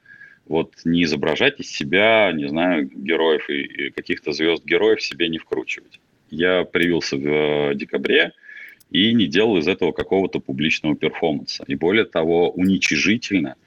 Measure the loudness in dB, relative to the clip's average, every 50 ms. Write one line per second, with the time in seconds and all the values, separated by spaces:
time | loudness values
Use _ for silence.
0 | _ -20 -20 -20 -20 -20 -20 _ _ -4 -2 -2 -2 -4 _ -8 -2 0 2 2
1 | 2 0 0 -2 0 -2 0 2 0 0 0 -2 -12 -12 -8 -8 -6 -2 2 2
2 | 4 4 4 4 4 2 0 -2 -4 -4 -2 0 0 0 0 0 -2 -4 -8 -10
3 | -4 -2 0 2 2 2 2 0 0 -4 -6 -6 -6 -8 -8 -8 -8 -8 -8 -10
4 | -8 -6 -8 -6 -6 -8 -4 0 0 0 0 0 -2 0 0 2 4 4 2 2
5 | 0 -8 -4 -4 -4 -4 -4 -6 -6 _ -6 -6 -6 -8 -10 -12 -12 _ -20 _
6 | _ _ _ _ _ _ -4 0 2 2 2 2 0 0 0 0 2 2 2 0
7 | 0 -2 -4 -4 -2 0 0 2 2 2 2 0 0 0 -2 -4 -6 -6 -6 -4
8 | -2 2 2 2 2 0 -4 _ _ -20 -20 -18 -20 -20 -20 _ -20 _ 0 0
9 | 2 4 4 2 2 2 2 2 2 4 2 2 2 0 0 0 0 -2 -2 -2
10 | -4 0 0 0 0 0 -2 -6 -6 -6 -4 -2 -2 -2 -2 -2 -2 -4 -2 -2
11 | -2 -4 -2 0 0 0 0 -2 -4 -8 -10 -10 -6 -6 -4 0 0 2 2 2
12 | 2 2 0 0 2 2 4 4 4 2 2 0 2 2 2 2 2 0 0 0
13 | 2 0 0 0 -2 -2 -2 -2 -2 -2 -8 -14 _